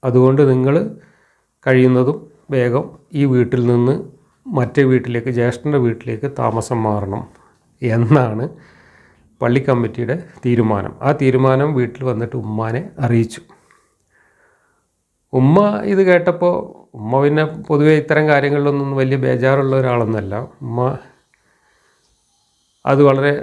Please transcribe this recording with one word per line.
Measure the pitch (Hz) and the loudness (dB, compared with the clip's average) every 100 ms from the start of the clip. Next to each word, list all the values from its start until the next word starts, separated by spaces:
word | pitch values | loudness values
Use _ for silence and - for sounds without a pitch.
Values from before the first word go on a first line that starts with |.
അതുകൊണ്ട് | 135 123 127 139 139 | 0 4 4 4 4
നിങ്ങൾ | 127 131 151 220 - _ _ _ _ _ _ - | 2 2 0 -2 -10 _ _ _ _ _ _ 0
കഴിയുന്നതും | 127 127 127 127 - - _ _ | 4 4 4 0 -2 -10 _ _
വേഗം | 135 120 123 165 - _ | -2 0 -2 -4 -16 _
ഈ | 147 | -2
വീട്ടിൽ | 139 127 123 127 120 | 2 2 2 0 2
നിന്ന് | 120 120 - - - _ _ - | 2 2 -2 -6 -18 _ _ -6
മറ്റേ | 170 120 - 135 | -4 -2 2 2
വീട്ടിലേക്ക്, | 127 123 120 117 120 | 2 0 -6 -4 -2
ജ്യേഷ്ഠൻ്റെ | 120 120 156 143 | -2 -2 -2 0
വീട്ടിലേക്ക് | 120 110 120 110 139 139 | 0 -2 -8 -8 -8 -4
താമസം | 117 113 110 117 | -2 -2 -4 -2
മാറണം" | 110 104 98 101 - _ _ _ _ _ | -2 -2 -4 -8 -10 _ _ _ _ _
എന്നാണ് | 120 113 117 147 123 107 123 - - _ _ _ _ _ _ _ | -2 0 4 4 2 -4 -8 -12 -20 _ _ _ _ _ _ _
പള്ളി | 120 127 | 0 0
കമ്മിറ്റിയുടെ | 131 123 113 113 117 160 170 - | 0 -2 -2 -6 -6 -6 -10 -8
തീരുമാനം. | 127 120 110 104 95 - | -2 0 2 0 -4 -4
ആ | 131 | -2
തീരുമാനം | 147 131 131 131 131 147 | 0 2 2 2 2 0
വീട്ടിൽ | 139 120 - | 0 -4 -4
വന്നിട്ട് | 127 110 120 127 | -6 -4 -6 -8
ഉമ്മാനെ | 107 107 110 120 190 - | -8 -6 -4 -6 -8 -6
അറിയിച്ചു. | 127 117 113 - - _ _ _ _ _ _ _ _ _ _ _ _ _ _ _ _ _ _ | 0 0 0 -6 -20 _ _ _ _ _ _ _ _ _ _ _ _ _ _ _ _ _ _
ഉമ്മ | 131 131 170 208 208 202 | 2 4 4 2 -2 -2
ഇത് | 190 190 | 0 4
കേട്ടപ്പോൾ, | 175 175 170 175 175 - - _ | 4 2 -2 -2 -2 -6 -16 _
ഉമ്മ | 120 107 131 | -14 -2 0
പിന്നെ | 143 151 156 160 - | 2 0 -2 -6 -4
പൊതുവെ | 147 151 156 | 2 4 2
ഇത്തരം | 151 151 151 | 2 0 2
കാര്യങ്ങളിലൊന്നും | 143 139 143 143 143 139 135 | 2 2 0 0 -2 -4 -2
വലിയ | 131 131 | 0 0
ബേജാറുള്ള | 131 127 131 139 135 135 | -2 0 0 0 0 0
ഒരാളൊന്നുമല്ല. | 127 120 110 110 98 101 135 _ | 0 0 -2 -4 -4 -8 -10 _
ഉമ്മ | 127 117 123 - - _ _ _ _ _ _ _ _ _ _ _ _ _ _ _ _ _ | -8 -4 -4 -4 -14 _ _ _ _ _ _ _ _ _ _ _ _ _ _ _ _ _
അത് | - 139 | -2 2
വളരെ | 143 135 139 143 | 4 2 0 -4